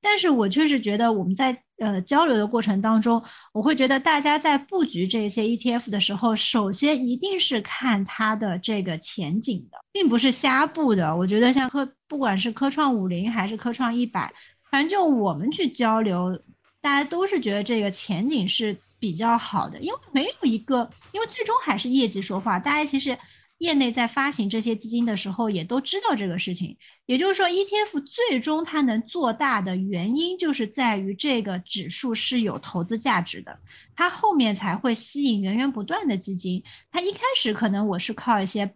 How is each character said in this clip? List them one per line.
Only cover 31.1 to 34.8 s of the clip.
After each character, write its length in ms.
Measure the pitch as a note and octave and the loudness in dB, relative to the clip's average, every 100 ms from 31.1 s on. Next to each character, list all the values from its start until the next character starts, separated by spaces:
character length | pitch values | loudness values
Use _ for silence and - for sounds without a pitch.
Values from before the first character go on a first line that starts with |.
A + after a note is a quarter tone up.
| G3 | -4
这 260 | D4 B3 | 0 0
个 160 | G3+ F3+ | -2 -6
指 300 | - G3 E3+ | -6 -8 -6
数 240 | - B3+ | -6 -4
是 280 | A3 - B3+ | -2 -2 0
有 180 | G#3+ C3+ | 0 -4
投 240 | - F3+ | -6 -6
资 160 | F3 A3 | -4 -4
价 220 | C4 G3+ | 0 0
值 200 | F3 - | -2 -10
的， 140 | - - - - - - | -14 -20 -20 -20 -20 -2
它 140 | F4 | -2
后 240 | F4 A4 | 2 2
面 200 | E4 A#3 | 4 2
才 220 | F#3+ G3+ | 0 -2
会 180 | F3 | -2